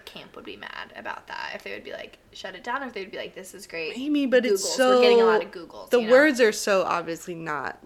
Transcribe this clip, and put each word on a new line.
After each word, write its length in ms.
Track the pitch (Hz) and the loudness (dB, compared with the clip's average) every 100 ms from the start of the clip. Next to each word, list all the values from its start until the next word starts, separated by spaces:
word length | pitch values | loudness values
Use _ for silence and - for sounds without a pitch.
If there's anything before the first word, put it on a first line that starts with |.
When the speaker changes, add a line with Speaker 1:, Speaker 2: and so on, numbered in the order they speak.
| - | -16
Speaker 1:
camp 280 | 175 185 | -20 -20
would 100 | - | -20
be 120 | - 143 | -18 -16
mad 360 | - - 98 - | -14 -14 -14 -14
about 320 | - - - | -14 -14 -14
that, 240 | - 73 | -12 -12
if 80 | - | -12
they 80 | 98 | -12
would 100 | 98 | -14
be 80 | - | -14
like, 260 | - - - _ | -14 -16 -20 _
"Shut 240 | - 190 185 | -16 -16 -14
it 80 | |
down," 180 | 240 269 | -10 -8
or 40 | 262 | -8
if 60 | |
they 80 | 214 | -12
would 100 | 190 | -12
be 40 | 151 | -12
like, 180 | - - | -14 -14
"This 180 | 190 | -18
is 140 | 180 - | -20 -16
great." 280 | 165 160 240 | -10 -10 -8
Speaker 2:
Maybe, 300 | 285 294 269 | -2 -2 2
but 180 | 247 | 2
it's 320 | 233 196 262 - | 2 0 -2 0
Speaker 1:
Googles. 20 | 254 254 | 4 6
We're 60 | |
getting 180 | 247 233 | 6 6
a 40 | 226 | 6
lot 160 | 214 | 2
Speaker 2:
so, 40 | - | -2
Speaker 1:
of 60 | |
Googles, 380 | 180 165 - - | -12 -18 -18 0
Speaker 2:
the 100 | 247 | 0
Speaker 1:
you 60 | 220 | 6
know? 40 | |
Speaker 2:
words 280 | 254 302 247 | 6 8 6
are 100 | 220 | 2
so 320 | 208 - 190 | 2 0 0
obviously 540 | 165 170 165 160 - 165 | 2 -2 -4 -10 -10 -10
not. 420 | 160 147 120 - | -6 -6 -6 -10